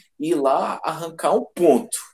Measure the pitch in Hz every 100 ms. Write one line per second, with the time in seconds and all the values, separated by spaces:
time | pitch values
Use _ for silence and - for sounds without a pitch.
0 | _ - 156 160 135 151 104 - - 156
1 | 165 160 139 226 - - 170 123 - -
2 | -